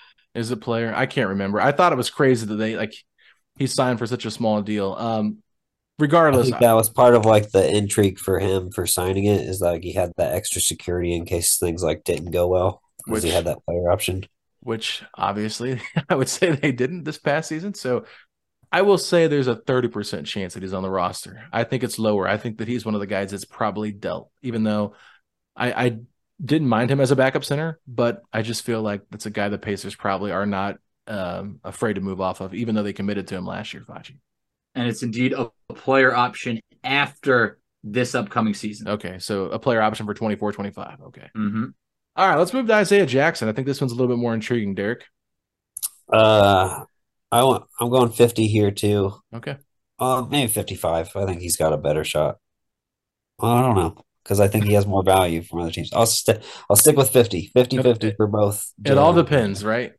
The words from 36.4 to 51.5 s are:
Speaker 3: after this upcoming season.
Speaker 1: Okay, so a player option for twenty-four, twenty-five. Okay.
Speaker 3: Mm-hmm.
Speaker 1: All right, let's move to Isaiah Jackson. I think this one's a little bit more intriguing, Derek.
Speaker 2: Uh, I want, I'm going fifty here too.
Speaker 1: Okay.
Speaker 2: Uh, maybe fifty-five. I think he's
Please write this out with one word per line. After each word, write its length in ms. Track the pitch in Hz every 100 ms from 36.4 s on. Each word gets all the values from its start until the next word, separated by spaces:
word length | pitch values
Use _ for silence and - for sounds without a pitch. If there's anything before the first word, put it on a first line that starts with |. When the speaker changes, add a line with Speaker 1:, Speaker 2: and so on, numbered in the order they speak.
| 123 113 - _
Speaker 3:
after 760 | 131 139 139 - 139 123 107 - _ _
this 320 | 104 117 120 123
upcoming 380 | 104 120 110
season. 340 | 101 107 104 104
Speaker 1:
Okay, 320 | 104 87 92
so 240 | - 101 92
a 80 | 113
player 220 | 135 113
option 220 | 107 107
for 100 | 107
twenty-four, 360 | 104 110 104 104
twenty-five. 500 | 101 101 - - - -
Okay. 220 | - - 107
Speaker 3:
Mm-hmm. 300 | 104 107 131 - _ _ _ -
Speaker 1:
All 120 | 190
right, 100 | 156
let's 140 | 180
move 140 | 262 226
to 80 |
Isaiah 320 | 214 185 202 151
Jackson. 420 | 127 156 - 110
I 40 |
think 160 | 110 135
this 120 | 131
one's 120 | 131
a 20 |
little 180 | 120 127
bit 80 | 120
more 140 | 120
intriguing, 400 | 113 110 120 101
Derek. 300 | 98 101 120 - _ _ _ _ _ _ - - _ -
Speaker 2:
Uh, 720 | 110 110 107 101 95 92 - - _ _ _ _
I 100 | 120
want, 220 | 131 113 - -
I'm 100 | 120
going 220 | 127 120
fifty 340 | 113 117 113 107
here 240 | 107 101
too. 440 | 101 104 104 98 - _
Speaker 1:
Okay. 220 | 113 147 139 _ _ _ -
Speaker 2:
Uh, 260 | 127 127 120
maybe 220 | 147 117
fifty-five. 580 | 107 - 95 85 82 85 -
I 100 | 95
think 140 | 87
he's 160 | 87